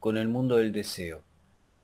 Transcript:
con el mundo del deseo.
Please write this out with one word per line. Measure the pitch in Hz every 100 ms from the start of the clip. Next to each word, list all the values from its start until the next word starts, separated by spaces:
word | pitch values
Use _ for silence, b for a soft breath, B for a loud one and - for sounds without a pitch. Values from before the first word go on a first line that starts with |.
con | 110 110
el | 113
mundo | 120 131 117
del | 110
deseo. | 104 98 - 85 80 _ _ _ _ _ _